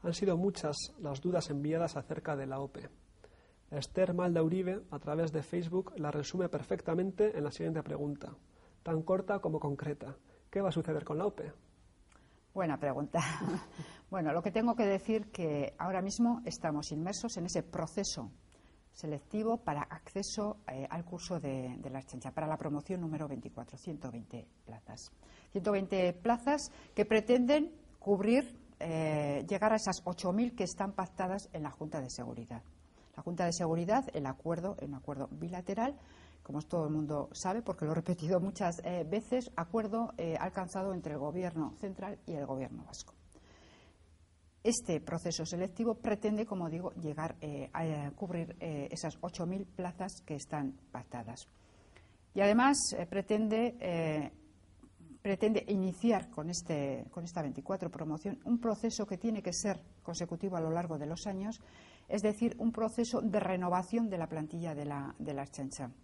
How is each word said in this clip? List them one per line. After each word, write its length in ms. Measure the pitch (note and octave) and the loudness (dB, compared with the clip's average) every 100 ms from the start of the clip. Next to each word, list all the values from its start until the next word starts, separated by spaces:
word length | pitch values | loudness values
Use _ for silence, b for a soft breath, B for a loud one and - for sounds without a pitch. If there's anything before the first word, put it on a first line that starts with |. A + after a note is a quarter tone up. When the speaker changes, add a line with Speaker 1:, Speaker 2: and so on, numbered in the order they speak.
Speaker 1:
Han 100 | F3 | 0
sido 240 | E3+ G3 E3+ | 2 4 4
muchas 380 | G3 - D3+ C#3+ - - | 2 0 -2 -2 -6 -8
las 200 | D3+ C#3 | -6 -2
dudas 300 | F3+ F3 - | 2 2 0
enviadas 480 | C#3+ D3 D#3+ E3 D3 | -2 2 2 2 -2
acerca 380 | - D#3 - D3 | -6 -6 -2 -4
de 100 | C3+ | -2
la 140 | C3+ | -4
ope. 280 | C#3 C#3+ - - - - b b b b - | -6 -8 -14 -18 -20 -20 b b b b -8
Esther 420 | D3 - F#3 F#3 | -6 -4 2 2
Malda 300 | F3 F3+ E3 | 4 4 4
Uribe, 400 | D#3+ F#3 F3+ G3 - | 4 4 0 -2 -6
a 80 | D3+ | -8
través 320 | - D3+ E3 | -2 0 0
de 100 | D3+ | 0
Facebook, 520 | C3+ F3 E3 F#3 F#3+ - | -2 -2 0 -2 -2 -4
la 140 | D3 | -2
resume 380 | D3 C#3 F3+ F3 | -2 -2 0 0
perfectamente 880 | D3+ - E3+ - E3 F#3+ F#3 G#3+ E3 | 0 -2 -2 0 2 0 4 2 4
en 80 | |
la 80 | D3 | -2
siguiente 300 | - E3 D#3+ | -2 -2 -2
pregunta, 540 | D3 D3 D3 C#3+ - D#3 - b b b | -2 -2 -2 -4 -8 -14 -20 b b b
tan 180 | - D#3+ | 0 0
corta 380 | D#3+ F#3+ F#3+ G3+ | 4 2 4 0
como 200 | F3 D#3 | 2 0
concreta. 560 | D3 C#3 D3 D3 - C#3 b b - | 0 -2 -4 -6 -8 -12 b b -4
¿Qué 100 | F#3+ | 0
va 80 | G3 | 2
a 20 | |
suceder 320 | E3 D#3+ D3+ | 0 0 -2
con 140 | D3 D3+ | -2 0
la 80 | G3+ | 0
ope? 260 | - D3+ - - - - - - b b b _ | -2 -10 -12 -20 -20 -20 -20 -20 b b b _
Speaker 2:
Buena 240 | F#3+ F3 C3+ | -2 0 2
pregunta. 420 | C#3+ C3 C#3+ E3+ | 0 0 0 2
<laughs> 800 | C#3+ D#3 - D#3 - - - - - | 0 0 -2 -2 -4 -12 -14 -16 -6
Bueno, 220 | F#3+ D3+ | -2 2
lo 80 | D#3+ | 2
que 80 | G3 | 2
tengo 260 | A3 A#3 A#3 | 2 2 4
que 120 | G#3 | 4
decir 420 | F#3+ - A3 G#3+ | 4 2 0 0
que 440 | - E3 D3 - - | -2 0 0 -2 -2
ahora 240 | F3 F#3 | -2 0
mismo 400 | F#3+ G3+ A#3 A#3+ | 0 4 4 4
estamos 480 | - - E3 D3+ D3 | -2 -2 0 0 -2
inmersos 460 | D3+ F3 G3+ A#3 F#3 | -2 -2 -2 -4 -4
en 80 | F3 | -2
ese 160 | F3 | -2
proceso 720 | - F#3 E3 - G3 - A2+ - - b b b _ | -2 -4 -4 -2 -4 -4 -8 -12 -20 b b b _
selectivo 680 | - D#3 C#3+ - G#3+ A3 A#3 | -10 -6 -6 -4 -2 2 0
para 260 | - D3 | 0 -2
acceso, 720 | - E3 - G3 G3+ - G#3 G#3 - | -4 -8 -8 -6 -4 -2 -2 -4 -8
eh, 200 | C3 C#3 | -6 -6
al 160 | E3 E3+ | -6 -6
curso 340 | F3 - F3 | -10 -4 -4
de, 380 | C#3 C3+ B2+ A#2+ | -2 -2 -4 -6
de 120 | C3+ | -8
la 80 | C3+ | -8
Ertzaintza, 320 | C3 B2+ C3 | -8 -10 -6
para 160 | C#3+ D#3 | -2 -2
la 100 | D#3 | -2
promoción 440 | D#3 D3 - F#3 | -2 -4 -2 -4
número 260 | E3 D3+ D3 | -2 -4 -4
veinticuatro, 500 | B2+ - - A#2+ C3+ | -6 -8 -12 -12 -12
ciento 320 | - D3 C3 | -10 -8 -8
veinte 380 | A#2 G#2+ A#2+ - - - | -10 -10 -14 -14 -20 -18
plazas. 460 | A2+ - - - - B B B | -16 -14 -16 -16 -20 B B B
Ciento 200 | G3+ F#3+ | -2 2
veinte 400 | G3+ F#3+ G3 F3+ | 2 2 4 4
plazas 580 | F3 A#3 A#3+ - D4 - B B - | 4 2 2 4 2 0 B B 0
que 100 | G#3+ | 6
pretenden 680 | A3 G#3+ B3 B3 D4+ D#4+ - - - | 4 8 6 8 6 4 -4 -20 -6
cubrir, 580 | G3 G3 G3+ B3 C4 - - - | 4 6 8 6 6 -8 -20 -6
eh, 680 | E3 D#3+ D#3 D3+ D3 C#3+ E3 | -2 2 4 4 2 0 0
llegar 260 | G3 G#3+ | 4 4
a 20 | A3 | 4
esas 260 | G#3 F3+ - | 2 -2 -2
ocho 280 | E3+ F#3 | -2 0
mil 220 | G3 A#3+ A#3 | 2 2 2
que 80 | |
están 300 | F3+ - G3+ | -2 0 -2
pactadas 540 | G3 F3+ - F#3 G3 - | -2 -4 -2 -2 -2 -4
en 80 | E3 | -6
la 80 | D3 | -6
Junta 320 | - D#3 D#3 | -6 -6 -4
de 80 | B2+ | -4
Seguridad. 540 | - A#2+ A#2+ A2+ A#2 - - b b b - | -6 -8 -8 -8 -10 -12 -20 b b b -10
La 60 | |
Junta 240 | - F3 F3 | -6 0 0
de 80 | |
Seguridad, 560 | E3+ E3+ E3 E3+ A#3+ C4+ D#3 | 2 2 2 4 2 2 -2
el 100 | C3+ | -2
acuerdo, 500 | C3 D#3+ E3+ F3+ - | -4 -2 -2 -2 -4
un 140 | C#3+ C#3 | -8 -8
acuerdo 320 | - C#3 C3+ | -6 -6 -6
bilateral, 680 | D3+ E3+ F3+ F3+ G3 B3 C#4+ B B B B | -6 -6 -6 -4 0 0 -2 B B B B
como 220 | - D3 | -8 -6
todo 220 | D3 F3 D3+ | -2 0 0
el 60 | |
mundo 380 | D#3 D3+ D3 C#3 | 0 0 -2 -4
sabe, 300 | - F#3+ G#3+ | -4 -2 -2
porque 240 | A3+ F3+ D3+ | -2 -2 0
lo 60 | |
he 40 | E3 | 0
repetido 440 | E3+ F3 D3+ F#3 | 0 0 2 2
muchas, 420 | F#3+ - F#3 E3+ | 2 0 0 0
eh, 220 | G3 F3+ D#3 | -2 -2 0
veces, 440 | G3+ - B3+ B3 - | -2 0 -2 0 -6
acuerdo, 600 | E3+ A3 G#3+ A3+ A#3 - | -2 0 0 -2 -4 -4
eh, 180 | E3 D#3+ | -2 -2
alcanzado 560 | F#3 G3 F3+ G3 F#3+ F3+ | -2 -2 -4 -2 -2 -2
entre 180 | D#3+ | -4
el 60 | D3 | -2
Gobierno 560 | C#3+ F3+ F3+ D#3+ C#3+ - | -2 -2 -2 -2 -4 -4
central 400 | G3+ F#3 F#3+ G#3 - | -8 -6 -8 -8 -6
y 80 | |
el 140 | D#3 C3+ | -4 -2
Gobierno 360 | C3 B2+ A#2 - | -2 -4 -8 -12
vasco. 280 | - - - - B B B B B B B - - - _ - _ | -12 -14 -18 -20 B B B B B B B -20 -20 -20 _ -20 _
Este 380 | A3 A#3 - D#3+ | 0 2 0 -2
proceso 460 | - E3+ F3 E3 E3 | 0 -4 -2 -4 -4
selectivo 500 | F3 F#3+ F#3 A#3 A3 | -2 -4 0 0 0
pretende, 500 | - G#3 G#3+ G#3+ A3+ | 0 0 2 0 0
como 240 | F#3+ E3+ | -2 -2
digo, 220 | E3 F3+ - | -2 -4 -4
llegar, 420 | D#3+ D3 D#3+ - | -4 -2 -4 -4
eh, 300 | D3+ C#3+ C#3 | -6 -6 -6
a, 360 | - E3 D3+ C#3+ | -2 -2 0 -4
a 40 | |
cubrir, 460 | - F#3+ E3+ E3 F3 | -6 -4 -4 -4 -6
eh, 300 | E3 D3 C#3 | -4 -4 -4
esas 260 | E3 D#3 - | -4 -6 -4
ocho 240 | F3+ - E3+ | -8 -4 -4
mil 200 | F#3+ F#3+ | -2 -6
plazas 560 | - F3+ E3+ F#3+ - - | -6 -6 -4 -8 -8 -8
que 100 | D3 | -8
están 420 | - D3+ C3+ C3+ - | -4 -2 -2 -6 -12
pactadas. 560 | B2 - B2 A#2 B2 - b b b b b b b b | -14 -10 -10 -8 -12 -16 b b b b b b b b
Y 80 | F#3+ | 4
además, 500 | G3+ A3 C4 C#4 - | 8 10 8 8 2
eh, 140 | - E3+ | -2 0
pretende, 720 | G3 F#3+ G#3+ G#3+ A3 A#3+ A#3+ | -2 2 2 4 4 2 0
eh, 540 | F3+ E3+ E3 D3+ C#3+ - - - - - - - - - | 0 2 2 2 -2 -8 -20 -20 -20 -20 -20 -20 -20 -6
pretende 420 | G3+ F#3+ A3 G#3+ - | -2 4 4 4 2
iniciar 600 | G3 F#3+ F3+ A#3 G3+ - | 2 2 4 4 4 2
con, 200 | - D#3 | -6 -4
este, 560 | F3 - D3+ C#3 B2+ - | -4 0 0 0 -2 -6
con 140 | - | -8
esta 180 | E3+ F3 | -6 -4
veinticuatro 480 | D3+ B2+ - F#3+ E3 | -4 -4 -4 -4 -4
promoción 480 | - D#3 D#3 G3+ - | -4 -4 -2 -4 -6
un 160 | - A#3 | 0 2
proceso 480 | A#3 G#3 A3+ A3+ G3+ | 2 2 0 0 -2
que 100 | F#3 | -2
tiene 240 | A#3 G#3+ | 0 0
que 120 | F#3 | -2
ser 280 | F3 G#3 F#3 - - | 0 0 -2 -6 -14
consecutivo 540 | - E3 F3 E3+ G3 F3 | -8 -4 -4 -2 0 0
a 40 | |
lo 100 | D#3+ | 2
largo 260 | E3 F3 D3+ | 2 0 -2
de 80 | C3+ | -4
los 200 | E3+ G#3 | -4 -4
años, 360 | F#3+ G3+ A#3 B B B B B | -4 -4 -6 B B B B B
es 120 | G#3 | 2
decir, 360 | G#3+ G#3+ A#3 - | 2 4 0 2
un 140 | A3+ | 0
proceso 480 | A#3 A3 A3+ A#3 A3+ | 2 0 2 2 2
de 180 | A3 G3+ | 4 4
renovación 680 | F#3+ F#3 F3+ F3+ F3+ A#3 A3+ | 4 2 4 4 4 2 2
de 80 | F#3 | 0
la 100 | E3 | 0
plantilla 480 | D#3+ D3+ E3+ E3+ D3 | -2 -4 -4 -4 -2
de 80 | |
la, 320 | C#3+ C#3+ C#3 - | -2 -4 -4 -6
de 140 | D3+ | -4
la 100 | C#3 | -4
Ertzaintza. 460 | C#3 - C3+ - B2+ - | -4 -6 -8 -6 -8 -10